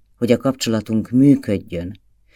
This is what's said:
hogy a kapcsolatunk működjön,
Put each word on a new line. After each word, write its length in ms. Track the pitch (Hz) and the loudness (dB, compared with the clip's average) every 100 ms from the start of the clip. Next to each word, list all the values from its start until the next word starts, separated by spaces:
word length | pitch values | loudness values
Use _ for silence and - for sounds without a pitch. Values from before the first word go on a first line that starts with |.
| _ _ | _ _
hogy 160 | 113 | 0
a 40 | 120 | 0
kapcsolatunk 760 | 135 131 - 113 104 110 - | 0 -4 -4 -4 -2 -4 0
működjön, 880 | 123 143 135 - 98 - 85 87 104 _ _ _ | 2 4 4 0 -6 -6 -10 -10 -14 _ _ _